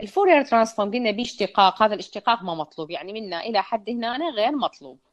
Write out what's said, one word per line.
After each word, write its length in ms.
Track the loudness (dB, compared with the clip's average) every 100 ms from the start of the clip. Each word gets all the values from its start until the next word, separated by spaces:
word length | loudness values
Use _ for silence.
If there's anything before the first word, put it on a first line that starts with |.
الفورير 400 | -6 0 6 4
ترانسفورم 500 | 4 2 2 0 -4
قلنا 200 | 0 -2
بيه 120 | -2
اشتقاق، 600 | -6 -4 -4 4 4 6
هذا 100 | 2
الاشتقاق 500 | 2 -8 -6 -2 -2
ما 120 | -2 -6
مطلوب، 360 | -6 -8 -10
يعني 220 | -10 -10
منا 280 | -10 -8 -8
إلى 220 | -2 -2
حد 260 | 0 -4 -4
هنا 400 | -6 -4 -4 -4
غير 220 | 0 0
مطلوب، 480 | 0 -4 -4 -18 -20 _